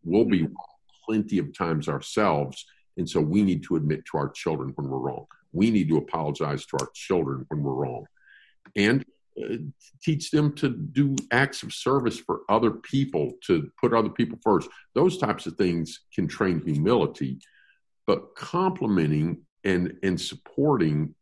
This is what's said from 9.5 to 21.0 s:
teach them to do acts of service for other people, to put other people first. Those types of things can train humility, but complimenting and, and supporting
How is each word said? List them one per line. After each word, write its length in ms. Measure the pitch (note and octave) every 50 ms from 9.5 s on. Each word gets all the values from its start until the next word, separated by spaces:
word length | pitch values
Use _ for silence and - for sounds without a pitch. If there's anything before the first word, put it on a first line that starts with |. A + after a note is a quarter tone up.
| A2+ A#2 D3+ C#3 - _ _ _ _ _
teach 300 | - E3 D#3 D3 - -
them 220 | - D3 D3+ D3 D3
to 140 | - D3+ B2+
do 460 | A#2 - - - A#2+ C3+ C#3+ C#3 C3+ B2+ - -
acts 320 | A#2 B2+ C#3 C3+ - -
of 120 | - - -
service 440 | - - B2+ C3+ C#3 B2 A2+ -
for 260 | - - - - - - -
other 220 | G#2 A2 A#2+ G#2+
people, 600 | A2 - - - - C#3 C3+ B2 - D#2 C#2+ - - -
to 280 | - - F2+ D#2+ C#2+ - - -
put 120 | - - -
other 160 | A2+ G#2+ -
people 300 | - - A2+ - - -
first. 280 | - A2 G2 E2 - - - - - _ -
Those 240 | B2 E3 F#3 -
types 280 | - C3 G#2+ G2+ - -
of 120 | F2+ D#2+
things 480 | - G2 F2+ E2+ E2 E2 - - - _ _ -
can 140 | - F2
train 340 | D2+ - - G#2 F#2 E2+ D#2
humility, 800 | - D#2+ D2 D2 D#2+ G#2+ B2 G#2+ D2+ - - - C#2 C2 - - - - _ _ _ _ _ _ _ _ _ _ _
but 280 | - F2+ - - - -
complimenting 1080 | - - - - F3 F#3+ F#3 F#3 - - G#2+ G2 F2 D#2 D2+ D2+ D2+ D#2 E2+ D#2+ - - _ _ _ -
and, 340 | G2 F#2 F2+ F2+ F#2 - - -
and 160 | F#2+ F2 D#2
supporting 960 | - - - - - - - - C#3+ D3+ C#3 G#2 E2 D#2 D2+ D2+